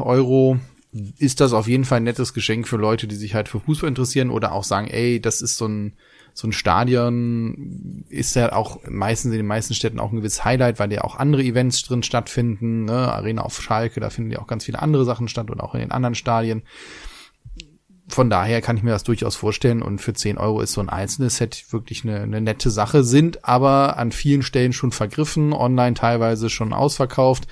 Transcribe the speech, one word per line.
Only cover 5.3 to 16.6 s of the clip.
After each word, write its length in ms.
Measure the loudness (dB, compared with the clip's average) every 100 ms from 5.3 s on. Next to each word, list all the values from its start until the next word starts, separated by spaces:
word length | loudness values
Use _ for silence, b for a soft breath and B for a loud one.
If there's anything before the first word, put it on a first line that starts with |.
| -2
ist 140 | -4 -2
so 100 | -2
ein, 260 | -2 -6 -10 b b b
so 140 | -8 -4
ein 40 |
Stadion“, 1500 | -2 2 2 4 2 2 0 0 -2 -2 -6 -10 -12 -12 -14 -12
ist 260 | -6 -2 2
ja 180 | 2
auch 260 | 0 -4 -8 -10
meistens 440 | -4 -2 -2 0
in 60 | -2
den 80 | 0
meisten 300 | -2 -2 -2
Städten 240 | -4 -2
auch 120 | -4
ein 40 | -2
gewisses 280 | -4 -2 2
Highlight, 340 | 4 2 2
weil 120 | -2
ja 120 | -2
auch 120 | -4 -2
andere 280 | 2 4
Events 400 | 4 2 2 0
drin 180 | -2 -4
stattfinden, 840 | 0 -2 -2 -2 -2 0 -2 -2 0
ne? 80 |
Arena 500 | 0 0 -2 -4 -4
auf 180 | -4 -8
Schalke, 380 | -4 -2 -2 -4
da 100 | -6
finden 220 | -6 -6
ja 80 | -6
auch 80 | -6
ganz 180 | -8 -6
viele 160 | -4
andere 240 | 2 2 2
Sachen 220 | 0 -4
statt 240 | -4 -6
und 80 | -8
auch 140 | -6 -6
in 60 |
den 100 | -4
anderen 240 | -2 -2 -2
Stadien. 480 | 0 0 0 -2